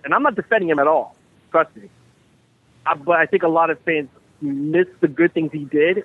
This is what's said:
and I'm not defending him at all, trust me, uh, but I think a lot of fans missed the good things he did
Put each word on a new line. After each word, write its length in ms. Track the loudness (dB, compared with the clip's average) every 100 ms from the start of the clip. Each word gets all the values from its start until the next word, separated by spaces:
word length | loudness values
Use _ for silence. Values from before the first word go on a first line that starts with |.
and 100 | -2
I'm 80 | 0
not 140 | 0 -2
defending 340 | -2 0 0
him 100 | 2
at 80 | 2
all, 280 | 2 -2 -12 _ _ _
trust 240 | 0 0 -4
me, 100 | -20 _ _ _ _ _ _ _ _ _ -6
uh, 100 | -6
but 240 | 0 0
I 60 | 2
think 180 | 0
a 40 | 0
lot 220 | 2 0
of 100 | -2
fans 280 | -4 -4 -4 _ _ -10
missed 580 | -6 -4 -2 0 -2 0
the 80 | -2
good 260 | 0 0
things 200 | 0 -4
he 100 | -6
did 400 | -4 0 2 0